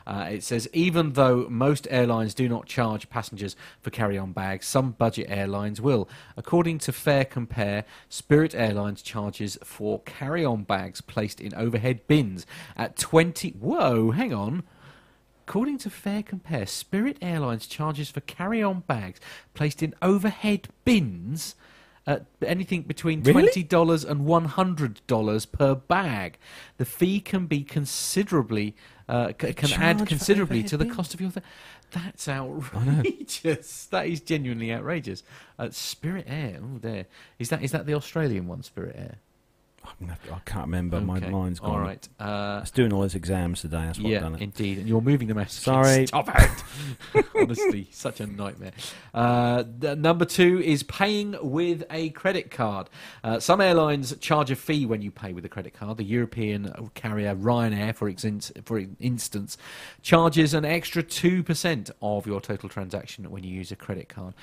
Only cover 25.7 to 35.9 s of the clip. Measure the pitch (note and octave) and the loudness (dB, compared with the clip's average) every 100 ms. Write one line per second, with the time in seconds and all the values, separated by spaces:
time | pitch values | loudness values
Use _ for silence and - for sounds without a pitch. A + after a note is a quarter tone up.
25.7 | C3 - F3+ F3 G#2+ F2+ - - - - | 2 2 0 2 -2 -6 -10 -20 -20 -14
26.7 | - B2+ - F3+ G3+ - F#3+ E3+ D3 C#3+ | -6 -6 2 2 2 0 -2 0 -2 -2
27.7 | D#3 C#3 - - F3+ G#3 E3 A2 G#2+ G#2 | -4 -4 -4 -2 -2 2 2 2 0 -2
28.7 | - - - - A#2+ A2+ - - - C#3+ | -6 -20 -18 -2 0 0 -2 -6 0 0
29.7 | D3 E3 G#3 G#3+ D3 - G3+ E3+ A#2+ G#2 | 4 4 4 2 0 2 4 2 0 0
30.7 | D3 A#3 A#3 E3+ E3+ F#3 F3+ - - - | -2 -2 -4 -6 -6 -8 -8 -14 -20 -20
31.7 | - _ F3+ F3+ - D3+ C3+ C3 D3 C3 | -20 _ -10 -10 -8 -6 -6 -6 -8 -6
32.7 | G#2+ B2+ D3+ G3 - - - E3 C#3+ - | 0 4 4 2 -2 -8 -4 -2 -2 -6
33.7 | - - F#3+ D3+ D#3+ - D#3+ B2+ A2+ A2+ | -16 -4 -2 -2 -4 -2 -2 -2 -4 -4
34.7 | A#2 C3+ E3+ A2 F#2+ - - - - A#2 | -4 -4 -6 -6 -10 -14 -20 -20 -10 -10
35.7 | - - | -8 -10